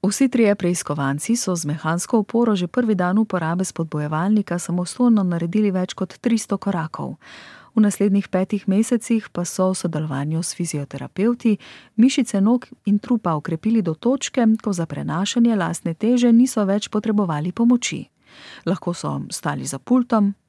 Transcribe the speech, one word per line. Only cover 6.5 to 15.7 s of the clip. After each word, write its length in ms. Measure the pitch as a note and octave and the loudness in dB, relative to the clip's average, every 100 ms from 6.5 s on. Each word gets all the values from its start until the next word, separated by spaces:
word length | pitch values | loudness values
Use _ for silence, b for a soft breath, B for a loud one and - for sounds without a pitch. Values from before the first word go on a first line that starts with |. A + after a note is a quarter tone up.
| G3 | -4
korakov. 580 | - F#3 D#3+ - C#3 D#3+ B B B B B - | -2 -4 -4 -6 -8 -10 B B B B B 2
V 60 | |
naslednjih 460 | G#3 - G3+ G3 - | 2 4 2 2 0
petih 400 | F#3 F#3 G#3 - | -2 0 -2 0
mesecih 640 | F#3+ A3+ A#3+ - A3+ - | 0 2 0 2 -2 0
pa 140 | - F3 | -6 -6
so 240 | - F#3 | 0 0
v 40 | F#3 | 0
sodelovanju 680 | F3 D#3 D#3 C3+ C#3+ D#3+ | -2 -2 -4 -4 -2 -2
s 120 | E3+ - | -4 -6
fizioterapevti 1000 | E3+ D3+ C#3 C#3 C3 - G#3 A#3+ A#3 G#3 B B B - | -6 -4 -8 -10 -12 -2 0 2 0 0 B B B 2
mišice 460 | B3 - A#3 G3 | 4 4 0 2
nog 260 | G3 B3 - - - | 2 2 -2 -10 0
in 140 | G3+ | 0
trupa 340 | - A#3+ F3+ D#3 | 0 -2 0 -2
okrepili 460 | D3+ E3 A3 A3+ | -2 -4 0 0
do 120 | F3 | 0
točke, 500 | D#3+ A#3 C#4 - - A3+ A3 | -2 0 -2 -2 0 2 2
ko 100 | - | 0
za 120 | F3+ E3 | -4 -4
prenašanje 720 | D3 D3 D#3 G3 - A#3 A3 | -4 -4 -4 -2 2 2 2
lastne 380 | E3 | 0